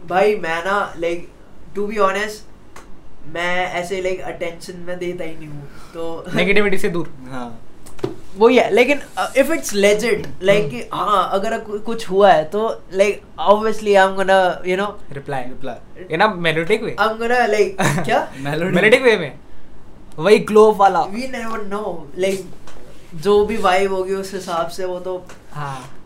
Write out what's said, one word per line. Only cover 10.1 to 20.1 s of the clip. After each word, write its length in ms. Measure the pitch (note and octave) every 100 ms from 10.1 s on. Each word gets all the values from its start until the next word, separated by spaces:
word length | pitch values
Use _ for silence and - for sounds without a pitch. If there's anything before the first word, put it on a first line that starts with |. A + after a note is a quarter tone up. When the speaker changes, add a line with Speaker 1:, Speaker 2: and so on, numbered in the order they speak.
| -
Speaker 1:
like, 380 | - - F#3 G3+
Speaker 2:
हम्म। 120 | G#3
Speaker 1:
कि 180 | A#3+ -
हाँ, 380 | D#3 F3+ G3+ F3
अगर 260 | F#3+ G#3+ A3+
कु-, 220 | G#3+ G#3
कुछ 300 | G#3+ A3+ -
हुआ 220 | F#3+ G3+
है, 120 | D#3+
तो, 380 | D#3 G3+ A3 - -
like, 200 | F#3 G#3 G3 - -
obviously 560 | D#3+ G#3+ A3 G#3+ G#3+ G3
I'm 160 | F#3+
gonna, 400 | G3 F#3+ F#3+ F#3 F3+ F3+
you 100 | F#3
know, 340 | G3+ G3+ -
Speaker 2:
रिप्लाई। 300 | C#3+ C#3 C3+
Speaker 3:
रिप्लाई। 640 | B2 A#2+ B2+ A2+ - -
Speaker 2:
In 180 | F3+ E3+
a 60 | G#3+
melodic 540 | F3+ E3+ D#3 E3+ A3
way। 140 | G#3+ -
Speaker 1:
I'm 220 | A3 A3
gonna, 360 | A#3 B3 A#3 G#3+
like, 140 | F#3+ F#3+
Speaker 2:
<laughs> 240 | F3+ C#3+
Speaker 1:
क्या? 280 | - B3 D#4+ C3+
Speaker 3:
मेलोडी। 380 | C#3 D#3 F3 F3+
Speaker 2:
मेलोडिक 260 | G#3 B3+
वे 140 | C4 G#3+
में। 220 | D3+ - - - - - - - -